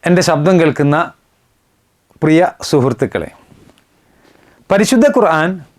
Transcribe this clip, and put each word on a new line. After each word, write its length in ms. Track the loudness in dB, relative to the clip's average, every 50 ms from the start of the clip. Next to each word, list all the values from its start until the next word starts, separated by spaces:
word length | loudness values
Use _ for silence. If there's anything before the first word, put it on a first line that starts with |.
| 0 0
എൻ്റെ 140 | 0 2 2 0
ശബ്ദം 260 | 0 0 0 2 2 2
കേൾക്കുന്ന 360 | 2 0 0 0 0 0 0 -2 -4 -6 -10 _ _ _ _ _ _ _ _ _ _ _ _ _ _ _ _ _ _ _ _ _ -2
പ്രിയ 260 | 0 2 2 2 0 -4 _ -8 -2
സുഹൃത്തുക്കളെ, 640 | -2 0 0 0 -2 -4 -6 -6 -4 -8 -8 -8 -16 _ _ _ _ _ _ _ _ _ _ _ _ _ _ _ _ _ _ _ _ _ _ _ _ _ _ _
പരിശുദ്ധ 380 | 0 0 0 0 2 2 2 2 2
ഖുർആൻ 340 | 2 0 2 0 0 -2 -4 -6 -8 -14 -20 _